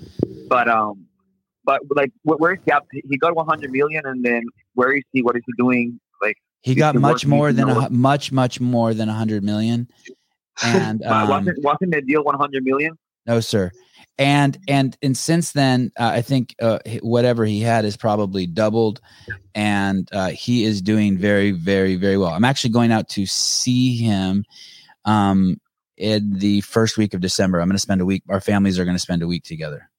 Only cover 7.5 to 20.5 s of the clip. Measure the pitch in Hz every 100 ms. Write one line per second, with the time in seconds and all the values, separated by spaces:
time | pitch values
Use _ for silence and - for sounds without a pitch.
7.5 | 135 135 120 135 123 135 143 - 131 127
8.5 | - 123 120 113 110 110 107 113 104 101
9.5 | 107 113 117 120 _ - - _ _ _
10.5 | - 117 - 110 110 117 110 104 139 -
11.5 | - 143 147 185 151 131 151 147 139 143
12.5 | 135 131 135 156 160 _ _ 117 117 113
13.5 | 107 90 - _ _ - - 139 143 139
14.5 | 139 - 139 135 - 139 123 - 170 165
15.5 | 143 135 127 120 - 117 101 117 135 113
16.5 | - 117 107 - 117 113 120 123 117 107
17.5 | 104 117 117 107 101 113 107 101 95 90
18.5 | 82 107 113 110 - - - - - _
19.5 | 104 107 101 98 95 90 98 92 73 -